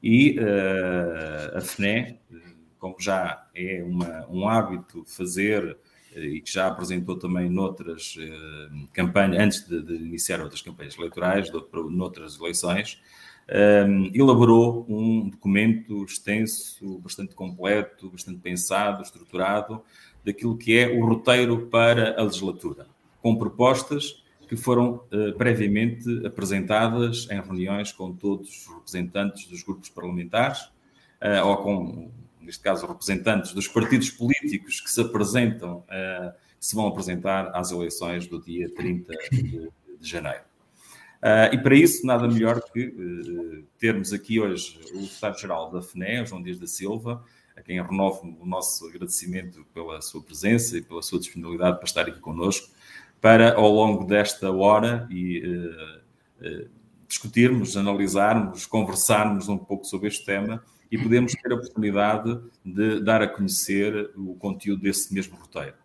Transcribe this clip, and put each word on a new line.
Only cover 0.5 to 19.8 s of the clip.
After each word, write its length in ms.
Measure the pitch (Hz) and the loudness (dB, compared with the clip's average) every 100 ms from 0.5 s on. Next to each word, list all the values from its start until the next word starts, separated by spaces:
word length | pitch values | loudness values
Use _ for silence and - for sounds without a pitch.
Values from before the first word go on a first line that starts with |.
| 101 95 95 92 90 87 82 78 76 76 90 | 2 2 0 0 -2 -2 -4 -8 -8 -8 -6
a 40 | |
fne, 600 | 90 - 101 110 120 - _ 85 85 82 80 _ | -6 -2 0 0 -4 -12 _ -20 -20 -20 _ _
como 160 | - 78 | -14 -8
já 460 | 95 95 87 73 - | -2 -2 -2 -6 -12
é 280 | 87 90 92 | -10 -8 -6
uma, 440 | 87 90 87 80 - | -6 -4 -4 -8 -10
um 180 | 90 101 | -4 0
hábito 560 | 113 104 90 - 85 80 | 0 0 -6 -12 -18 -14
fazer, 720 | - 90 90 101 107 85 73 _ _ _ | -8 -6 -2 0 0 -2 -10 _ _ _
eh, 60 | 82 | -12
e 200 | 78 78 | -10 -10
que 100 | - | -8
já 140 | 92 95 | -2 -2
apresentou 520 | 85 90 90 87 90 | -2 -6 -6 -6 -8
também 300 | 92 90 90 | -4 -2 0
noutras, 640 | 90 92 - 85 80 - 82 | -2 -2 -6 -12 -12 -12 -12
eh, 480 | 80 78 78 76 76 73 71 | -14 -14 -16 -16 -16 -16 -12
campanhas, 500 | - 87 95 98 87 | -2 2 4 4 6
antes 240 | 104 - - | 4 2 -4
de, 160 | 85 | -6
de 120 | 78 | -6
iniciar 480 | 85 82 85 - 87 | -8 -8 -4 -4 -4
outras 180 | 78 - | -6 -12
campanhas 340 | - 82 73 69 | -16 -16 -16 -10
eleitorais, 540 | 85 82 90 98 92 | -10 -2 0 0 -2
de, 80 | 82 - - 80 | -8 -10 -10 -4
noutras 480 | 90 92 90 78 76 | -4 -4 -8 -18 -10
eleições, 640 | 85 87 87 90 104 - _ - - - - | -6 -4 -2 -2 -4 -12 _ -20 -20 -20 -6
eh, 380 | 101 104 104 101 98 92 | 4 6 8 6 4 2
elaborou 720 | 101 135 120 120 113 117 117 120 | 6 6 8 10 10 8 2 -4
um 440 | 107 113 113 98 | -2 2 2 0
documento 760 | - 101 98 110 113 113 104 | -4 2 4 4 2 -2 -8
extenso, 960 | 98 - - 104 110 - - - 98 92 | -8 -10 -4 -2 -2 -4 -8 -12 -12 -12
bastante 360 | 90 - 98 | -12 -12 -12
completo, 760 | - 92 90 92 104 101 _ 95 | -10 -12 -6 0 0 0 _ -18
bastante 300 | 90 - 90 | -16 -14 -12
pensado, 640 | 92 90 - 95 104 98 | -6 -4 0 0 0 -2
estruturado, 800 | - - - - 95 104 107 113 | -8 -18 -12 -4 0 0 -2 -12